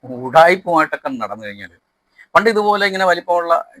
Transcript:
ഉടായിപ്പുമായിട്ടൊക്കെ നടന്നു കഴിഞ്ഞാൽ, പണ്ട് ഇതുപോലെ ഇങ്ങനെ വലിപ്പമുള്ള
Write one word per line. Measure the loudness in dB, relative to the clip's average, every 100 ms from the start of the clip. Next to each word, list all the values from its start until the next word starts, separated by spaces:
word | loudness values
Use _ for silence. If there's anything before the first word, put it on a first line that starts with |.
ഉടായിപ്പുമായിട്ടൊക്കെ | -16 -12 0 4 6 4 0 0 0 -4 -8
നടന്നു | -8 -10 -10 -14
കഴിഞ്ഞാൽ, | -16 -20 _ _ _ _ _ _ 0
പണ്ട് | 2
ഇതുപോലെ | 0 0 0 0
ഇങ്ങനെ | 0 0
വലിപ്പമുള്ള | 0 0 -2 0 -2 -2 -12